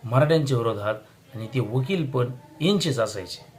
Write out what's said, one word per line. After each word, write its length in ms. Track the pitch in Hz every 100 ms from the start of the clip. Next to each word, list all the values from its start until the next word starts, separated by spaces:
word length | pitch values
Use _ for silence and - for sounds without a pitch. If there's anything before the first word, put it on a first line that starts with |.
मराठ्यांच्या 540 | 117 123 151 160 139 127
विरोधात 380 | 117 107 104 110 - - -
आणि 120 | 110 110
ते 60 | 131
वकील 480 | 107 123 131 190 139
पण 200 | 131 123 - - -
यांचेच 380 | 156 202 165 120
असायचे. 460 | 110 101 90 - -